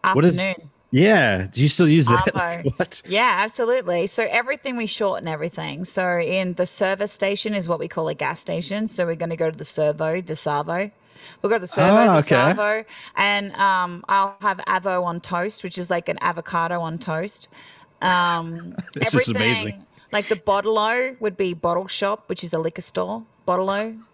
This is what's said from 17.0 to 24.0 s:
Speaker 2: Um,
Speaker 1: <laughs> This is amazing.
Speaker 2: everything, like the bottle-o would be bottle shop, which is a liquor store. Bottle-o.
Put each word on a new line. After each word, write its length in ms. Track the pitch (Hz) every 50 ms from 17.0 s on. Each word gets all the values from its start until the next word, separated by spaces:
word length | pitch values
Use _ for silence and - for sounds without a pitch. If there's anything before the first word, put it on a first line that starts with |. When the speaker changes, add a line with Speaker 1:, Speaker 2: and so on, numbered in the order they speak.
| - - 160 156 180 208 - - - _ _ - - - - - - _ _ _
Speaker 2:
Um, 760 | - 185 180 180 175 175 170 170 165 165 165 170 170 175 175 - -
Speaker 1:
<laughs> 80 | - -
This 200 | 143 - - -
is 140 | 127 123
amazing. 300 | 120 117 - 107 117 123 113 110
Speaker 2:
everything, 180 | 107 101 - - _ _ _ _ _ -
like 160 | 208 202 -
the 60 | 226
bottle-o 800 | 180 _ - 196 196 196 214 220 214 208 220 233 247 254 262 262 254
would 160 | 226 214 185
be 180 | - 196 180 175
bottle 340 | 165 - 170 170 175 190
shop, 360 | 190 - - 202 196 208 - _ _
which 140 | 180 - -
is 100 | 165 170
a 60 | 160
liquor 220 | 160 175 - -
store. 420 | 175 - - 185 180 180 208 226 226 _ _ _ _
Bottle-o. 520 | - 180 180 190 190 196 202 214 226 226 220